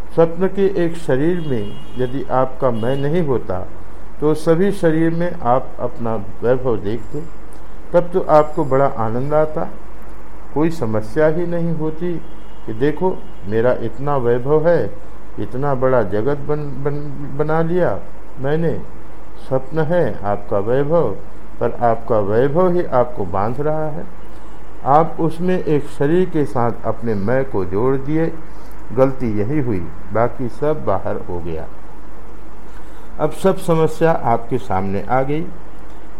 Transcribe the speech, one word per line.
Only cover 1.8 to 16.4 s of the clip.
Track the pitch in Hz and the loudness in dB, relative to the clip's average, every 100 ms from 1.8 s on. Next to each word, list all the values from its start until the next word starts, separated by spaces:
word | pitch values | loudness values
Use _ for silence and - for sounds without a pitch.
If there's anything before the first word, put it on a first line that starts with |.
| - 123 | -2 -2
यदि | 123 131 - | 0 -2 0
आपका | 127 131 - 131 | 0 0 0 0
मैं | 113 113 139 | 0 0 0
नहीं | 143 170 156 | 0 0 2
होता, | 117 - 92 92 - - - - - | 0 0 -2 -2 -2 -2 -2 -2 0
तो | 147 | 0
सभी | 156 165 165 202 | 2 2 2 2
शरीर | 202 170 160 165 | 2 2 2 2
में | 165 175 170 | 0 -2 0
आप | 120 127 - - | 2 2 0 -2
अपना | 123 120 113 110 | -2 0 -2 -2
वैभव | 101 - 113 131 131 107 | -2 0 2 2 2 0
देखते, | 92 120 - 143 165 - - - - - - | 0 -2 -2 -2 -2 -2 -2 -2 -2 -2 0
तब | 170 170 | 2 2
तो | 180 | 2
आपको | - 151 151 - 147 | 4 4 4 2 2
बड़ा | 131 139 | 2 2
आनंद | 95 110 117 139 | 0 0 0 0
आता, | 151 156 156 - - - - - - - - - | 2 2 0 -2 -2 -2 -2 -2 -2 -2 -4 -2
कोई | - 165 | 0 0
समस्या | 165 113 107 107 151 156 | 0 0 0 0 2 2
ही | 160 175 | 2 0
नहीं | 170 170 156 | 0 0 0
होती | 156 156 175 165 - - - - - | -2 -2 -2 -2 -2 -2 -2 -4 -2
कि | |
देखो | 107 143 147 185 - - - 92 | 0 0 2 0 0 -2 -4 -2
मेरा | 110 120 | 2 2
इतना | 123 113 113 143 143 | 2 0 -2 0 0
वैभव | 120 123 123 156 160 | 2 2 2 2 4
है, | 170 101 - - - - - | 2 0 -2 -4 -2 -2 -2
इतना | 104 120 143 131 | -2 -2 0 2
बड़ा | 131 127 | 2 2
जगत | 101 101 120 | 2 0 0
बन-, | 147 | 0